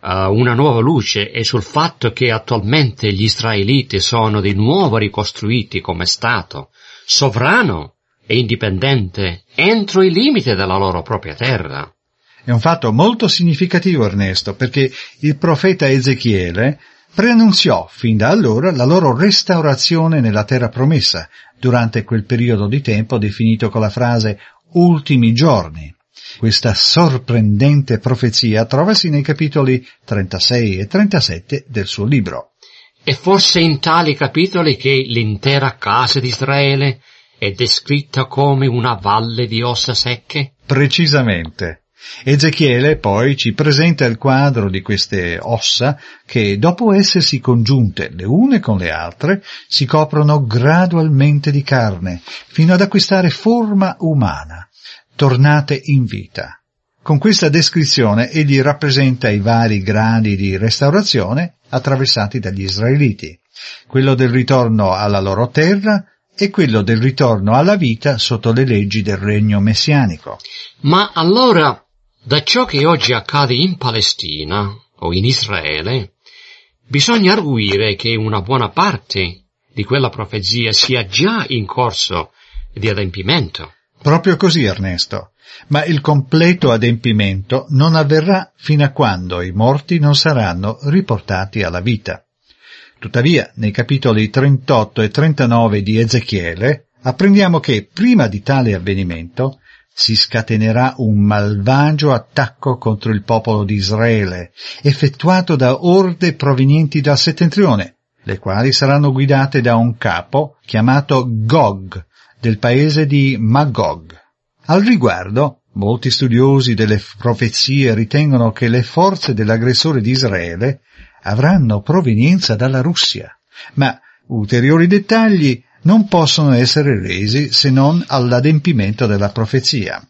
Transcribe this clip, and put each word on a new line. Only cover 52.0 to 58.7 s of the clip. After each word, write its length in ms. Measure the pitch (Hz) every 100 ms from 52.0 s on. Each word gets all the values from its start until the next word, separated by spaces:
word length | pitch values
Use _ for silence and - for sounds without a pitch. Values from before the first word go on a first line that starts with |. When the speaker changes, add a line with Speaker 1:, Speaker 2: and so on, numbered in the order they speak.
| 92 87
Speaker 2:
fino 500 | - - - - 160
ad 60 | 180
acquistare 500 | 196 202 - 190 180
forma 640 | - 220 240 220 202 190 -
umana, 680 | 165 147 104 73 76 85 - _ - - _
tornate 640 | - 139 123 143 147 143 147
in 240 | - 139
vita. 560 | 120 101 98 - - - _ _ _ _
Con 160 | - 151
questa 300 | 208 208 165
descrizione 840 | 156 151 170 143 - 113 104 127
egli 300 | 160 147 135
rappresenta 680 | 131